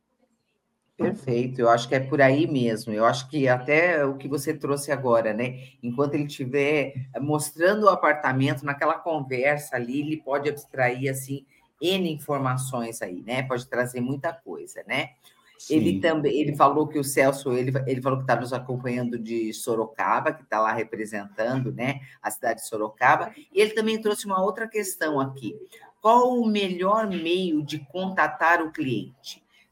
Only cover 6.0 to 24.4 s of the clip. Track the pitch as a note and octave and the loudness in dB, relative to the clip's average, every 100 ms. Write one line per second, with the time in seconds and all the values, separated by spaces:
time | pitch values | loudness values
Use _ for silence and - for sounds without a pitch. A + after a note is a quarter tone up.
6 | D3 D3+ D3 - B2+ C#3+ C#3 D3+ C3+ B2+ | 0 0 -4 -6 -2 0 2 0 -2 -6
7 | - B2 C#3+ D3+ - D#3 F3+ G#3+ G3+ F#3 | -10 -4 0 0 -2 2 2 6 6 6
8 | D#3 D3 C3+ C3 C#3 C#3+ D3 C#3 D#3 D#3+ | 4 2 2 2 2 0 -4 -2 0 0
9 | F3 D#3 C3 B2+ C3+ D3 D3 B2+ A#2+ C#3 | -2 -4 -2 0 0 0 -2 -4 -4 -4
10 | D3 D#3 C3 C#3+ C#3+ C#3+ - - B2 B2+ | -4 -6 -2 -2 -2 -4 -6 0 0 0
11 | C3+ C3+ - C#3 - _ _ - E3+ F#3+ | -2 -4 -6 -10 -10 _ _ -4 0 0
12 | F3 D3+ - C#3 C3 C3 C3 B2+ A#2 A2+ | 0 -4 -4 -2 0 -2 -2 -4 -6 -8
13 | G2+ F2+ G#2 C3 C3 B2 - A#2 B2 B2+ | -8 -8 -6 -4 -2 -4 -2 -2 -2 -2
14 | B2 C#3+ E3 E3 G2 D#2 F2 - F#2 B2+ | -4 -4 -6 -8 -10 -12 -12 -14 -6 -6
15 | D#3 _ _ _ _ - - D#3 - - | -6 _ _ _ _ -14 0 2 2 2
16 | E3+ D#3 C#3+ C3+ D3+ - C#3+ C#3+ D3 D3+ | 2 2 0 0 0 4 4 4 0 -2
17 | C3+ C#3+ C3+ C#3 C#3 B2 B2+ C3 C3 B2+ | 0 2 2 2 -2 -2 0 -2 -2 -2
18 | C3+ C3 B2+ A#2+ B2 B2 - B2+ B2+ B2 | -2 -2 0 -2 -2 -6 -6 -6 -4 -4
19 | A#2+ A#2 A2 A#2 A2 G#2+ - A2+ A2 - | -4 -4 -4 -4 -4 -4 -2 -2 -2 -2
20 | F#2 A#2+ D#3 - - A2 A2 A2+ A2 G2 | 0 0 0 -4 -4 0 0 0 -4 -6
21 | G#2+ G#2+ G2+ - A2+ C3 B2+ - B2+ C3+ | -6 -8 -8 -4 -2 -2 -4 -4 -6 -6
22 | - - - - A#2+ A2+ - A2 G#2+ - | -12 -12 -10 -4 -4 -4 -6 -6 -6 2
23 | B2+ D3+ E3+ - - F#3+ G#3+ G#3+ A3 A3 | 4 4 0 -10 -2 2 2 2 0 0
24 | A3 G#3 G3+ F#3+ | 0 -2 -2 0